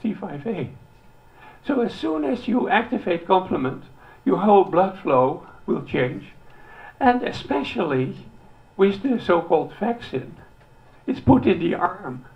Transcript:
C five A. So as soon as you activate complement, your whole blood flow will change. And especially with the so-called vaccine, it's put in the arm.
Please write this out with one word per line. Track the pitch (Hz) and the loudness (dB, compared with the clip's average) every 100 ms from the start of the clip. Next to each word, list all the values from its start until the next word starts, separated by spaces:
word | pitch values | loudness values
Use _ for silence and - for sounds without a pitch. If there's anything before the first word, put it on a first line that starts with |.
C | 220 | -6
five | 175 - 143 226 | -6 -8 -8 -6
A. | 185 131 - - - - - - - - - - | -6 -8 -12 -20 -20 -20 -20 -20 -20 -20 -10 -2
So | 277 | 0
as | 226 | 0
soon | - 320 311 | -2 -4 -2
as | 285 247 - | -2 -2 -2
you | 240 - | 0 2
activate | 208 233 226 - 170 - | 2 0 -2 -2 -4 2
complement, | 190 185 170 131 - - - - - | 2 2 -2 -4 -6 -12 -20 -20 -8
your | - 185 | -2 2
whole | 208 202 | 6 6
blood | 175 160 190 190 | 6 4 2 0
flow | - 131 131 - - - - | 2 4 4 0 -10 -12 -6
will | - | -4
change. | - 147 127 98 - - - - - - - - | -2 -2 -2 -4 -12 -20 -20 -20 -20 -20 -18 0
And | 269 247 | 2 2
especially | 240 - - 285 262 240 165 131 135 - - - - - _ - | 0 -6 -4 -4 -2 -4 0 0 -2 -6 -16 -20 -20 -20 _ 2
with | 196 196 | 2 2
the | 285 233 | -2 0
so-called | - 170 170 160 143 - | 2 2 4 2 0 -4
vaccine, | 214 233 - 131 131 - - - - - - - - | -4 -4 -6 -8 -8 -14 -20 -20 -20 -20 -20 -10 -6
it's | 269 | 0
put | - 262 - | 4 4 4
in | 170 | 2
the | 170 | 0
arm. | - - - 156 127 - | -2 -4 -4 -12 -12 -16